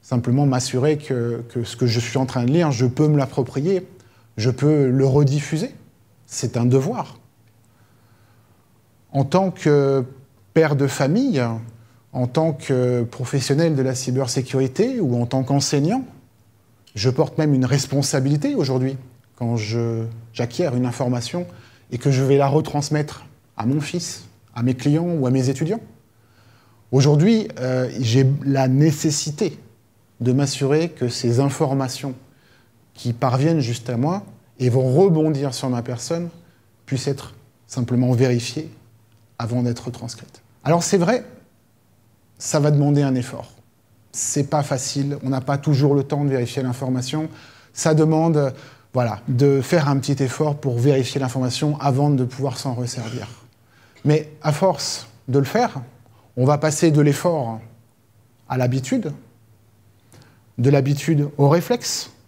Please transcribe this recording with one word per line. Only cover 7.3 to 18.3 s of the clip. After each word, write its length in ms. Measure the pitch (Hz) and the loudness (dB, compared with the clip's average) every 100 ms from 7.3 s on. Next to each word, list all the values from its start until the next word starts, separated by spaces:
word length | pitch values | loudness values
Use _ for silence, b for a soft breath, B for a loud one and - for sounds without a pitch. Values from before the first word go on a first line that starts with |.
| _ _ _ b b b b b b b b b b b _ _ _ _ | _ _ _ b b b b b b b b b b b _ _ _ _
En 120 | 139 | -2
tant 260 | 143 180 190 | 2 2 0
que 540 | - 156 147 139 135 123 - - _ _ | 0 2 4 4 0 -2 -10 -20 _ _
père 220 | - 156 147 | 2 2 2
de 100 | 139 | 0
famille, 580 | - 139 196 277 151 120 113 117 b b b b | 0 0 2 2 0 0 -4 -10 b b b b
en 140 | 131 123 | -6 -2
tant 260 | 160 160 | 0 0
que 500 | 151 - 127 123 123 | -2 -2 0 2 0
professionnel 720 | 117 - 123 143 - 143 165 143 | -2 -6 -4 -4 0 2 2 2
de 60 | |
la 120 | 131 | 0
cybersécurité 1080 | 127 127 127 127 - 127 135 131 131 233 254 | -2 -2 -2 -2 -4 -2 -2 -2 0 -2 0
ou 200 | 156 120 | 0 0
en 40 | 120 | 0
tant 180 | 131 | -2
qu'enseignant, 600 | 123 139 139 147 151 247 262 - _ _ _ _ _ _ _ 107 | 0 0 0 0 0 -2 -6 -16 _ _ _ _ _ _ _ -2
je 140 | 117 | -2
porte 280 | 123 151 - | 2 0 0
même 160 | 156 | 2
une 120 | 135 127 | 2 2
responsabilité 880 | 143 - 135 139 139 131 | 0 0 -2 0 0 0